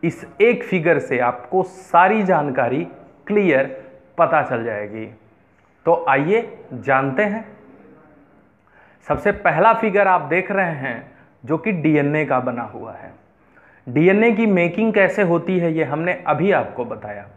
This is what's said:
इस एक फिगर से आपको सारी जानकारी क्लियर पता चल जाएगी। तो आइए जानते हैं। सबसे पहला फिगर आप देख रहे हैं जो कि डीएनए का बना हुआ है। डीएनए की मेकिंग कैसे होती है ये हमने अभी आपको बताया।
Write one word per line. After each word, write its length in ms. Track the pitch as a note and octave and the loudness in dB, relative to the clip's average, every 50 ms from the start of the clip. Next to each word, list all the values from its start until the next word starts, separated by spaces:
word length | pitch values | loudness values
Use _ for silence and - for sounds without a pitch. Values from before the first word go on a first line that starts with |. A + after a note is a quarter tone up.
| - | -2
इस 220 | E3 - - - - - - | -4 -4 -4 -14 -18 0 2
एक 220 | G3+ A#3 A#3+ - - | 4 4 4 2 -2
फिगर 340 | - - F#3 D#3 E3+ D#3+ C#3+ | -2 -2 0 2 2 2 2
से 200 | C#3 - C#3 A#2+ | 0 -2 -2 0
आपको 440 | B2 B2 B2 - - - - F#3 F3+ | 0 0 -2 -4 -10 -4 -2 -2 -2
सारी 600 | F#3 - - - - - E3+ F3 F#3+ G#3+ A3 G#3 | -2 -6 -18 -20 0 4 4 4 4 4 2 2
जानकारी 600 | F#3 F#3 D#3+ D3 C#3+ B2+ C3+ B2+ A#2 B2 C#3+ E3+ - - - - - - _ _ | 2 2 2 0 -2 -2 -2 -2 0 -2 -4 -4 -6 -10 -20 -20 -20 -20 _ _
क्लियर 380 | - G3+ G#3 G3+ F#3+ D3 C3 C3+ C3+ - - - - - - _ _ _ - | -2 0 2 2 4 4 2 2 0 -4 -14 -16 -20 -20 -20 _ _ _ 0
पता 240 | E3+ D#3 D#3 D#3 C#3+ | 0 2 2 0 0
चल 200 | - C3+ A#2 A2+ | 0 -4 -4 -4
जाएगी। 400 | A#2 A2 G#2 G#2 G#2 G#2 A2 A2 G#2 G#2+ G#2+ _ _ _ _ _ _ _ _ _ _ _ _ _ | -4 -6 -6 -8 -8 -10 -12 -14 -14 -16 -20 _ _ _ _ _ _ _ _ _ _ _ _ _
तो 180 | D#3+ E3+ E3 - C#3+ | 2 2 2 2 0
आइए 500 | C3+ C3+ C#3+ D#3+ G3+ A3+ A#3 - - - - - - | 2 2 2 2 0 0 0 -4 -12 -20 -18 -16 -16
जानते 500 | A#2+ G#2 C#3 C3+ C3 C3+ C#3 C3 C3 G#3+ | -12 -2 0 2 2 2 0 -2 -2 -2
हैं। 200 | G#3 G3+ A3+ A3 - - - - - - - - - - - _ _ - _ _ _ _ _ _ _ _ _ _ _ _ _ - _ _ _ _ | -2 -2 -6 -10 -12 -20 -20 -20 -20 -20 -20 -20 -20 -20 -20 _ _ -20 _ _ _ _ _ _ _ _ _ _ _ _ _ -20 _ _ _ _
सबसे 260 | - D3+ D3 - G#3 G3+ | -4 -4 -2 0 -2 -2
पहला 400 | - - A3+ G#3+ D3+ F3+ A3 A3+ | 0 0 0 2 4 4 4 4
फिगर 340 | A3+ - A3 F#3 G3+ G3+ F#3+ | 4 0 0 2 2 2 4
आप 120 | F#3 F3 | 2 2
देख 300 | D#3 C#3 D#3 F3+ F#3 F#3+ | 0 0 -2 -2 -2 -2
रहे 240 | G3+ F#3+ F#3+ F3 D#3+ | -2 -2 -2 -2 -4
हैं 380 | C#3 C3 C3 A#2+ A2+ B2 - - - - _ _ _ - | -6 -8 -8 -8 -10 -12 -18 -20 -20 -20 _ _ _ -6
जो 140 | A#2 D3+ D#3+ | -4 -4 -4
कि 140 | - E3+ F3 | -2 -4 -4
डीएनए 520 | E3+ C#3+ D#3 D#3 D3 C#3+ C#3+ D3 D#3 D3+ | -2 0 2 2 2 2 2 0 0 0
का 140 | C3 C#3+ B2+ | 0 0 -2
बना 220 | B2 B2+ A#2+ A#2 A#2 | -2 -2 -6 -6 -8
हुआ 280 | - - A#2 A2+ A2+ G#2 | -10 -12 -14 -14 -14 -16
है। 200 | - - - - - _ _ _ _ _ _ _ - _ - _ _ _ | -16 -18 -20 -20 -20 _ _ _ _ _ _ _ -20 _ -20 _ _ _
डीएनए 440 | - A#2+ C#3 D#3+ F3+ F#3+ G#3 A3 A#3 A3 | -4 0 2 4 4 6 6 4 4 4
की 140 | G3 A3+ | 2 2
मेकिंग 460 | A3 G3 F3+ E3+ F3 E3+ - A3 A3+ G#3+ | 2 2 2 2 0 0 0 -2 0 2
कैसे 280 | G#3 G3 F3+ - - G#3 | 4 2 2 2 0 0
होती 360 | F3 E3+ E3+ E3+ - F#3 F3+ | 2 2 0 0 0 -2 0
है 140 | E3+ E3+ D#3+ | 0 0 0
ये 120 | D#3+ D#3+ | 0 -2
हमने 280 | C3 C#3 D3+ E3 F3 F3+ - - | -2 -2 -4 -4 -4 -4 -4 -2
अभी 260 | - D#3 C#3 D#3+ G3+ F#3+ | -2 0 0 2 2 2
आपको 320 | D3 A#2 - - - B2 | 0 0 -4 -6 -8 -8
बताया। 420 | A2+ A#2+ G#2+ - G#2+ G#2 G2+ G2+ - - | -8 -8 -12 -12 -12 -12 -12 -14 -18 -20